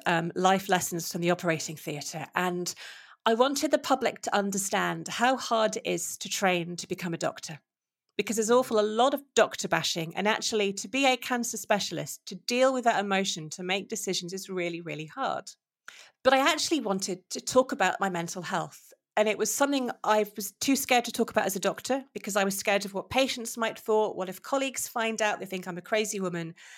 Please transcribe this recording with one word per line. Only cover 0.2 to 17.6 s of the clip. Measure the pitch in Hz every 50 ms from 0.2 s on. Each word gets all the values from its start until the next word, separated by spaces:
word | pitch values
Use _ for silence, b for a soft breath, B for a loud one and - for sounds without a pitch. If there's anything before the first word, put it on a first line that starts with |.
| 170 170 -
Life | - 185 190 190 190 196 202
Lessons | 185 175 - - 180 170 165 -
from | - 170
the | 170 170
Operating | 175 175 - 170 160 156 - - 156
Theatre. | - - 160 147 147 - - - 160 143 - -
And | 175 180 180 180 180 180 - B B B B B B B B B B -
I | 226 226
wanted | 220 254 277 277 277 302 294
the | 302 294
public | - - 269 269 233 - - -
to | - - -
understand | 202 196 202 202 196 196 - 214 190 180 175 170 165 165 185
how | - - 233 254 269
hard | 247 - - 233 226 220 208 220 220
it | -
is | 180 175 170 - - - -
to | - 190
train | - - 208 185 180 175 165 175 175
to | 170 - -
become | 175 - 180 175 165
a | 160
doctor, | - 143 - - - - 156 - _ _ _ _ _ _ _ _ _ _ _ -
because | 202 - 208
there's | 226 214 214
awful | 240 254 247 - 233 214
a |
lot | 208 214 214 226 247 277 285
of | 277 - _ -
doctor | 226 208 - - - - 180
bashing. | 170 165 160 - - 175 165 165 -
And | - 196 208
actually, | 220 - - - 233 214 202 196 196
to | - - 196
be | - 269 277
a | 262 254 254
cancer | - - 254 240 233 - - -
specialist, | - - 214 196 - - 175 147 147 - - - -
to | - 190
deal | 180 _ - 240 254 262 269 262
with | 254 226
that | 240 196 180 202
emotion, | 202 196 190 196 196 - 175 156 151
to | - - 180
make | 180 190 202 - -
decisions | 220 202 - 190 180 - 180 170 185
is | 190 190 196
really, | 190 180 170 175 170 165
really | 175 160 147 151 156
hard. | 151 - 269 262 202 - - - - - _ _ _ _ _ B B B B B B B _ -
But | 254 269
I | 262
actually | 277 330 311 302 - - 339 277
wanted | 220 202 196 190 - 202 180 185 - -
to | - 262
talk | - - - 254